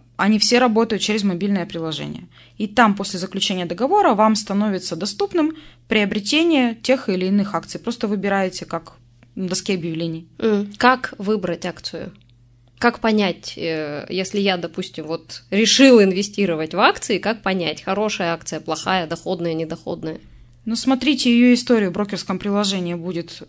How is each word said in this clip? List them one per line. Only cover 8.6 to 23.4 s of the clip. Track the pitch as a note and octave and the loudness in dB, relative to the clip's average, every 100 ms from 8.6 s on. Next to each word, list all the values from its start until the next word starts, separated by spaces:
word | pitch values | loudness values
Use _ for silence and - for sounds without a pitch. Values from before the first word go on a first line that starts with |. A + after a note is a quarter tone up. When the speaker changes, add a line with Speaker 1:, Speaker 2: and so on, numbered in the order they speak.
Speaker 1:
как | - E3 - - _ _ - - | -8 -8 -10 -20 _ _ -16 -8
на | F#3+ | -4
доске | F#3+ - | -4 -2
объявлений. | F#3+ E3 D#3+ E3 D#3+ E3 - | -4 -4 -4 -6 -6 -12 -4
Speaker 2:
М, | A3+ G#3 G#3 - | 0 0 -2 0
как | B3 B3+ - - | 2 2 -2 -8
выбрать | G3 G#3+ F3+ E3 F3+ | -4 -2 -2 -6 -8
акцию? | E3 - E3 - - _ _ _ _ _ - | -10 -12 -12 -12 -16 _ _ _ _ _ -2
Как | A#3+ A#3 | 0 0
понять, | A3+ G#3+ G3 - - - | 0 2 2 -2 -10 -8
э, | E3 D#3+ D3+ D3 - | -6 -4 -6 -8 -6
если | F#3 F#3 G3+ | -6 -4 -2
я, | G3 F3+ | 0 0
допустим, | E3 E3+ F3+ - D3+ | -4 -8 -10 -8 -8
вот | E3+ - - - | -8 -10 -18 -4
решил | G3 A3 - C4+ A#3+ | 2 4 8 10 10
инвестировать | G3 F3+ G#3 - G3 D#3 D#3 | 8 4 -2 -2 0 0 -2
в | E3+ | 2
акции, | B3+ - - G3 | 2 2 0 -2
как | - A3 | 0 -4
понять, | G3 F#3+ D#3+ D#3 | -2 -2 -2 -4
хорошая | - F#3+ G#3+ - E3+ | -4 -2 -2 -2 -2
акция, | E3+ - D#3 | -4 -6 -8
плохая, | D#3 D#3 - F#3 D#3+ | -6 -4 0 -2 -2
доходная, | E3 E3+ F3+ E3+ | -6 -4 -4 -2
недоходная? | D#3+ D#3+ E3 - E3 D#3+ - - - - - | -4 -4 -8 -8 -8 -8 -10 -14 -20 -20 -14
Speaker 1:
Ну, | - A3+ | -6 -2
смотрите | - C4 B3+ C#4+ B3 | 0 2 2 2 4
её | A#3 B3 A#3+ | 6 6 6
историю, | - A#3 G3 | 4 2 2
в | |
брокерском | F#3 G3+ F3+ - F#3 | -2 -4 -4 -6 -6
приложении | G#3 G3+ G3+ F#3+ F3 | -2 0 0 -2 -4
будет | F3 E3+ E3+ E3+ - | -4 -6 -8 -8 -14